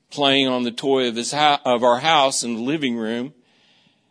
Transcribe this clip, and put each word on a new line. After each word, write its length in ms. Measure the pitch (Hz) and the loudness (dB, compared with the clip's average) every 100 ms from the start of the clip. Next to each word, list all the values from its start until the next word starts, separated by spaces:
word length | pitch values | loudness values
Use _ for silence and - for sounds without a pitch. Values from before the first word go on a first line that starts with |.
| _ | _
playing 400 | - 139 135 131 | -2 2 2 2
on 140 | 127 | 0
the 80 | 120 | -4
toy 360 | 117 139 135 123 | -4 0 0 0
of 80 | 117 | -4
his 160 | 120 | -4
hou-, 280 | 143 151 143 | 0 2 2
of 180 | 131 120 | 0 2
our 180 | 123 120 | 4 2
house 440 | 156 156 135 - | 2 2 2 0
in 120 | 120 110 | -4 -6
the 60 | |
living 360 | 123 160 139 117 | -4 -4 -4 -4
room. 360 | 110 120 131 - _ _ _ _ _ _ _ | -4 -6 -8 -14 _ _ _ _ _ _ _